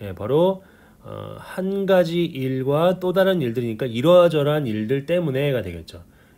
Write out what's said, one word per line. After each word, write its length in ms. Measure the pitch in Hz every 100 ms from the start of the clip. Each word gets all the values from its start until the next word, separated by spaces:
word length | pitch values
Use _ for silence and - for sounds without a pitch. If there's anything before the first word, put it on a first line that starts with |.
예, 140 | 101
바로, 480 | 92 104 147 180 190 - - - _
어, 340 | - 52 52 53
한 460 | - - 190 196
가지 400 | 190 190 170 170
일과 760 | 170 135 131 131 131 147 175 185
또 120 | 185
다른 300 | 180 190 185
일들이니까 420 | 127 117 120 110
이러저러한 800 | 135 117 147 180 175 151 143 151 135
일들 380 | 107 107 139
때문에가 560 | 139 175 160 131 143 127
되겠죠. 440 | 92 85 82 78 - _ _